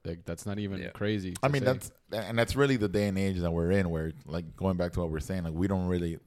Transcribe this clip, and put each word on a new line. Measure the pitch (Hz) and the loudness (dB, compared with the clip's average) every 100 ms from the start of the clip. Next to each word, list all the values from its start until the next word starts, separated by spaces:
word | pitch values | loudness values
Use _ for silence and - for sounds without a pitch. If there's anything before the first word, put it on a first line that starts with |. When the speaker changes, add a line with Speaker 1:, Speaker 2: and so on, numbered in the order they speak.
Speaker 1:
like, | 82 85 - | -10 -8 -8
that's | 85 - | -8 -6
not | 101 | -6
even | 101 95 | -4 -6
Speaker 2:
Yeah. | - | -8
Speaker 1:
crazy | - 104 107 92 87 | -4 -2 -2 -4 0
Speaker 3:
I | 135 | 2
Speaker 1:
to | |
Speaker 3:
mean, | 143 | 2
Speaker 1:
say. | 127 | 2
Speaker 3:
that's, | 127 - - - | 2 -2 -16 -10
and | 107 101 117 | -8 -2 2
that's | 117 123 | 2 4
really | 139 131 | 4 4
the | 104 | 2
day | 98 104 | 2 2
and | 95 | 2
age | 98 90 | 0 0
that | 85 | 0
we're | 85 85 | 2 4
in, | 98 90 | 4 2
where, | 82 80 - - | 0 -4 -6 -8
like, | 82 80 - | -8 -8 -4
going | 95 92 | 0 0
back | 87 | 0
to | 87 | -2
what | 85 | -2
we're | 78 | -2
saying, | - 95 82 | -4 -4 -4
like, | |
we | 80 95 | 0 0
don't | 98 90 | 2 0
really, | 90 85 82 | 0 -2 -6